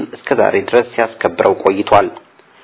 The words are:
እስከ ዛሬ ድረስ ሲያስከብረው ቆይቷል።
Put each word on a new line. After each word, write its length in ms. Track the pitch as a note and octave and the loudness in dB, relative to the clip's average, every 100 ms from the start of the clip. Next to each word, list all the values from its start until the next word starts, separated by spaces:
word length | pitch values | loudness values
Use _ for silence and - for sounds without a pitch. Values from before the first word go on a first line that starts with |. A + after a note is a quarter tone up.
| A#2+ | -4
እስከ 160 | - - B2 | -12 -4 0
ዛሬ 200 | G#2 G2 | 2 0
ድረስ 260 | G2 A#2+ - | 0 0 0
ሲያስከብረው 640 | - A2+ - F2 E2+ G2 F#2 | -2 -4 -4 -4 0 0 0
ቆይቷል። 500 | - G2 - G2+ F#2 - - _ _ _ | 0 -2 2 2 2 -6 -20 _ _ _